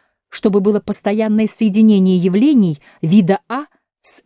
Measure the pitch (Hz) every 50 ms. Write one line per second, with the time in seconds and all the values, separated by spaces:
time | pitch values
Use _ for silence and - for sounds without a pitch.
0 | _ _ _ _ _ _ - - - 220 190 202 190 208 208 208 202 - 208 -
1 | - 202 202 214 220 220 214 214 220 208 - - 226 214 190 214 220 220 208 196
2 | 190 185 185 180 170 190 180 214 233 294 311 247 202 175 151 143 _ _ _ _
3 | - 160 175 214 190 160 190 - - - 226 269 302 - _ _ _ _ _ _
4 | - - - - -